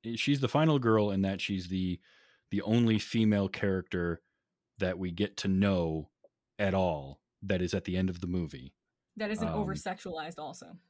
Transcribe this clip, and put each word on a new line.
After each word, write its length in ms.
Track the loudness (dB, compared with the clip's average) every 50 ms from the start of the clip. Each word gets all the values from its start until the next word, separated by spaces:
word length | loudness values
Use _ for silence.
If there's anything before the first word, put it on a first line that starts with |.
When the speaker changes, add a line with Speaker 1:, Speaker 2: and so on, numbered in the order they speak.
| -6 -6
Speaker 1:
that, 60 | -4 -2
she's 220 | 2 2 2 2
the 80 | 2 2
final 300 | 2 4 4 4 4 4
girl 320 | 6 6 6 6 4 2
in 120 | 2 2
that 180 | 0 0 0 -4
she's 280 | -4 -4 -4 -4 -4 -2
the, 320 | -2 -2 0 -2 -4 -6 _ _ _ _ _ _ _ _ _ _
the 120 | -4 -2
only 360 | 0 2 4 4 6 4 4 2
female 500 | 0 -2 0 2 4 4 4 4 2 0
character 720 | -2 -2 0 0 0 0 -2 _ -4 -2 -2 -2 -4 -6 _ _ _ _ _ _ _ _ _ _ _ -4
that 200 | -2 -2 -2 -2
we 120 | -4 -6
get 260 | -2 -2 -2 -2 -2 -4
to 100 | -2 2
know 600 | 2 4 4 4 4 2 0 0 -2 -4 -6 -10 _ _ _ _ _ _ _ _ _ -2
at 160 | -2 0 2
all 460 | 2 2 2 0 -4 -8 -12 -16 _ _ _ _ _
that 180 | -4 -2 -2 0
is 120 | 0 0 -2
at 100 | -2 -2
the 120 | -2 0
end 120 | 0 0 0
of 100 | -2 -4
the 60 | -6
movie. 480 | -4 -4 -4 -4 -4 -8 -14 -16 -18 _ _ _ _ _ _ _ _ _
Speaker 2:
That 140 | -8 -6 -6
isn't 160 | -4 -4 -4
Speaker 1:
Um, 80 | -2 -2
Speaker 2:
over-sexualized 840 | -2 -4 -4 -6 -6 -8 -8 -10 -8 -10 -10 -10 -8 -10 -10 -12 -12
also. 360 | -12 -12 -12 -14 -18 -20 -20 -20 _